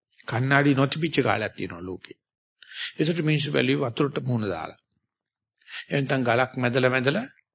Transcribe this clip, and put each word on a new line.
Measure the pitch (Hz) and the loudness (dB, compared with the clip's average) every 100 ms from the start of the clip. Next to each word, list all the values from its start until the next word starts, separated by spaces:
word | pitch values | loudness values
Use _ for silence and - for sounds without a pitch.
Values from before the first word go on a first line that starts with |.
| _ _ - | _ _ -6
කණ්ණාඩි | 110 131 143 143 | -2 2 4 4
නොතිබිච්ච | 131 135 156 160 143 | 4 2 0 0 2
කාලයක් | 117 101 104 | 2 0 -2
තියෙනවා | - 92 87 | -6 -10 -8
ලෝකේ. | 92 90 - - _ _ _ _ - - - | -10 -10 -14 -20 _ _ _ _ -18 -12 -12
ඒසට | - 156 170 | -2 -2 0
මිනිස්සු | 156 151 143 | 2 2 2
බැලුවේ | 143 127 143 | 2 2 2
වතුරට | 131 - 143 151 | -2 0 -2 0
මුහුණ | 131 120 104 | -2 -2 -2
දාලා. | 82 78 - _ _ _ _ _ _ _ _ - - - | -4 -8 -14 _ _ _ _ _ _ _ _ -16 -16 -4
එතෙන් | 151 135 135 | -2 0 0
ගලක් | 120 117 127 135 | 2 2 0 0
මැදලා | 123 127 127 | 0 2 2
මැදලා | 127 127 180 262 _ _ | 2 0 -2 -6 _ _